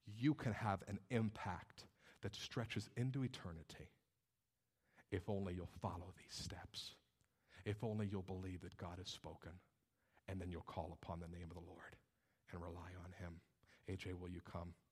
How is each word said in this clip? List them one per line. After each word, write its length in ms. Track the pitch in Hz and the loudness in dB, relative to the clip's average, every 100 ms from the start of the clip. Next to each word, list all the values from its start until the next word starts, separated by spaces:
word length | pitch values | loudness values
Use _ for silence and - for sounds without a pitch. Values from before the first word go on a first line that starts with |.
| - | -8
You 300 | 107 131 143 | 6 8 8
can 180 | 127 | 6
have 300 | 104 110 95 - | 4 6 4 4
an 120 | 104 - | -2 4
impact 760 | 120 110 104 101 87 - - - _ - - | 4 4 2 -2 -2 -4 -14 -16 _ -20 -6
that 140 | 104 - | -6 -4
stretches 560 | - - 110 - 107 - | -2 0 2 0 0 2
into 280 | 127 131 | 4 4
eternity 680 | 127 127 92 82 78 - - - _ _ _ _ _ _ _ _ _ - - | 2 0 -6 -6 -8 -10 -12 -14 _ _ _ _ _ _ _ _ _ -20 0
if 180 | 98 87 | 0 4
only 280 | 101 98 90 | 2 2 0
you'll 100 | 85 - | -2 -2
follow 320 | 101 87 87 - | -2 0 -6 -10
these 200 | - - | -8 -6
steps, 600 | - 87 - - - - _ _ _ _ _ - - | -4 -6 -6 -6 -8 -10 _ _ _ _ _ -6 0
if 180 | 104 | 2
only 220 | 117 107 104 | 2 4 4
you'll 160 | 101 | 2
believe 400 | 92 92 92 90 | 0 -2 -2 -4
that 160 | 87 - | -6 -6
God 220 | 90 87 | -4 -4
has 100 | 87 | -6
spoken, 500 | - 80 78 82 90 - _ _ _ _ - - | -6 -8 -10 -10 -12 -16 _ _ _ _ -18 -4
and 120 | 95 | -2
then 120 | 90 | -2
you'll 100 | 85 | -4
call 300 | - - 82 | -2 -2 -2
upon 260 | 85 - 85 | -4 -4 -4
the 80 | 85 | -4
name 220 | 85 87 | -6 -8
of 60 | 85 | -8
the 60 | |
Lord 360 | 85 - - - _ _ _ _ - | -10 -12 -14 -16 _ _ _ _ -10
and 100 | 90 | -6
rely 320 | 85 85 87 90 | -4 -6 -8 -8
on 100 | 85 | -8
him. 280 | 90 87 85 - _ - - - | -6 -6 -6 -14 _ -20 -14 -2
A 80 | 95 | -2
J, 180 | - | 0
will 160 | 90 90 | -2 -2
you 120 | 90 | -4
come? 340 | - 90 87 85 _ | -2 -2 -2 -6 _